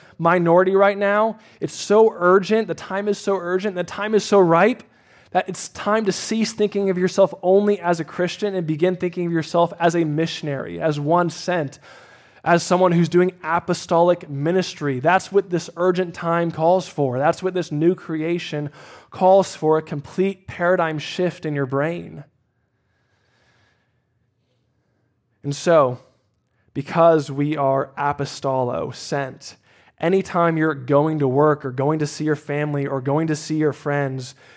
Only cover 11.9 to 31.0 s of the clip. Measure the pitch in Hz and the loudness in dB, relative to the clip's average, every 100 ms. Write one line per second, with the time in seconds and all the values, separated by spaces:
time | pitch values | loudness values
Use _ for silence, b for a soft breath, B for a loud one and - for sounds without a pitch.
11.9 | B B B B B - 170 - 180 185 | B B B B B 0 0 2 2 4
12.9 | 170 170 175 180 180 156 170 170 175 - | 4 4 4 2 0 -4 -4 -2 -6 0
13.9 | 170 175 175 170 139 147 185 180 - 147 | 2 4 2 -4 -6 -2 0 -2 -4 -4
14.9 | 131 143 185 - 196 185 170 - - 180 | -2 2 2 2 -2 0 -2 -6 -2 0
15.9 | 175 180 170 170 170 170 165 160 185 175 | 0 -2 -6 -2 -2 -2 0 2 2 0
16.9 | - 135 123 147 165 185 180 170 147 165 | -4 -2 0 0 0 -2 -4 -4 0 0
17.9 | 180 - 160 156 175 - 147 147 B B | 0 -4 -6 -4 -4 -6 -8 -8 B B
18.9 | B B - 185 196 185 - 156 156 156 | B B 0 4 6 4 0 0 0 0
19.9 | 151 - - 190 190 - - 175 180 165 | -8 -6 -2 -2 -2 -10 -4 0 0 0
20.9 | 156 - - 180 165 156 147 135 139 151 | -4 -6 -4 -4 -4 -6 -4 -2 -2 -2
21.9 | 175 170 160 147 _ _ _ _ _ _ | -4 -10 -16 -20 _ _ _ _ _ _
22.9 | _ _ _ _ _ _ _ _ _ _ | _ _ _ _ _ _ _ _ _ _
23.9 | _ _ _ _ _ _ _ _ _ _ | _ _ _ _ _ _ _ _ _ _
24.9 | _ _ _ _ _ 139 143 - 165 135 | _ _ _ _ _ -10 -4 2 4 4
25.9 | 123 _ _ _ _ _ _ _ - 139 | 0 _ _ _ _ _ _ _ -10 -4
26.9 | 175 170 160 139 139 147 151 139 135 - | 4 4 4 2 -4 -4 0 0 0 -2
27.9 | - 143 143 143 - 139 131 123 101 151 | -4 -4 -4 -6 -6 -4 -2 -2 -4 -6
28.9 | 123 - 147 135 - - - b b b | -10 -8 -6 -6 -10 -20 -20 b b b
29.9 | - 165 190 185 180 170 160 156 147 123 | -6 0 0 0 0 2 2 0 -2 0
30.9 | 143 | 2